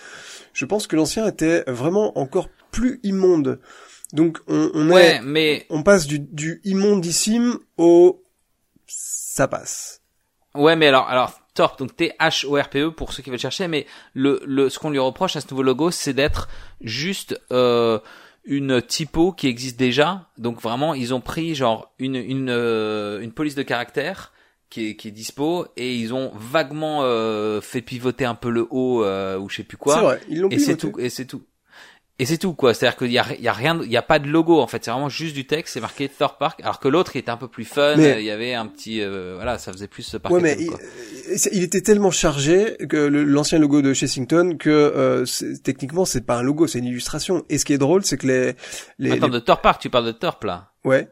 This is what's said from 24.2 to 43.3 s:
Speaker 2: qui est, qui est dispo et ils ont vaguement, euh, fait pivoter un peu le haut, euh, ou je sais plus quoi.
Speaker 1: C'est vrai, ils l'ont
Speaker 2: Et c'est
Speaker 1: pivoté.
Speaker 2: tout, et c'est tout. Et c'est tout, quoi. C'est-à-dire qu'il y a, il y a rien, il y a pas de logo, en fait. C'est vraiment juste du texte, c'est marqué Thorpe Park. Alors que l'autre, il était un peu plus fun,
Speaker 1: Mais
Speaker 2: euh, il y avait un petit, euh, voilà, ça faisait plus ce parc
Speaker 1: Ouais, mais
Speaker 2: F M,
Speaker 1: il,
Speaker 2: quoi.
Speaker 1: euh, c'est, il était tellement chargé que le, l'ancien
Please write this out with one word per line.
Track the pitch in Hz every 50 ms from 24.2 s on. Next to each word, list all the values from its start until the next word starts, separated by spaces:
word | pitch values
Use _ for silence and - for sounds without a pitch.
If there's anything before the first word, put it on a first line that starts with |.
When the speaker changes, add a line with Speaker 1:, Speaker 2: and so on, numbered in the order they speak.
| - - _ _ _ _ _ _ _ _
Speaker 2:
qui | - 117 110 107
est, | 104
qui | - - 110
est |
dispo | 104 110 110 - - 135 143 160 175 180 - - _
et | - 123 127 123
ils | 120 113 110 123
ont | 131 131 - -
vaguement, | 107 110 120 143 160 156 135 147 156 156 156 151 147
euh, | 135 127 117 113 113 113 110 107 104 107 107 104
fait | - - - 123
pivoter | 117 - 127 120 123 127 120 - 135
un | 120 113
peu | - - 120
le | 117 117 113 -
haut, | 131 131 127 127 123 117 107
euh, | 98 95 98 98 95 95 95
ou | 98 95
je | -
sais | - 107
plus | - -
quoi. | - - 143 147
Speaker 1:
C'est | 165
vrai, | 202 139 - - - -
ils | 147 165
l'ont | 185 190
Speaker 2:
Et | - 285
c'est | 294 - 160
Speaker 1:
pivoté. | 156 170 139
Speaker 2:
tout, | - -
et | 120 120
c'est | - - 127
tout. | 131 - - - _ _ _ _ _ _ - - - - _ _ _ _ -
Et | 127
c'est | 147 165 156
tout, | - 185
quoi. | 151 - 139 120 107
C'est-à-dire | - 135 120 - -
qu'il | 127 123
y | 120 120
a, | 104 117 - -
il | 117
y |
a | 110
rien, | 101 104 123 156 170 165 -
il | 117
y | 117
a | 117
pas | - - 160 151
de | 143 143
logo, | 151 165 165 165 170 151
en | 123
fait. | - - 117 -
C'est | 117
vraiment | 113 135 147 139
juste | - - 156 165 143
du | 139 131
texte, | - 151 143 - - -
c'est | 127
marqué | 110 107 - - 139 135
Thorpe | - - 147 131 - -
Park. | 143 160 - - -
Alors | 110 - -
que | - 135
l'autre, | 139 175 185 - -
il | 123
était | - 120
un | 120
peu | 117 131
plus | 120 - - 113
fun, | - - 147 143 147 151
Speaker 1:
Mais | 151 156 143 120
Speaker 2:
euh, | 110
il | 107
y | 107
avait | 104 107 120 123 123
un | 117 110
petit, | 104 - - - 110 110 110
euh, | 101 98 98 95 90 90 92
voilà, | 90 107 123 117
ça | 101 - -
faisait | 92 98 104
plus | - - -
ce | 117 - -
parc | 107 - - 175
Speaker 1:
Ouais, | 175
mais | 170 156 143
Speaker 2:
F | -
M, | 165
Speaker 1:
il, | 165
Speaker 2:
quoi. | - -
Speaker 1:
euh, | - - - - - - - - - - 190
c'est, | 214 - -
il | - 185
était | 180 170 196 185
tellement | - 220 214 202 202 185
chargé | 156 - - 170 143 143 135 151 175 190 208 226 - - - 135
que | -
le, | 151 147 143 143 147
l'ancien | 147 147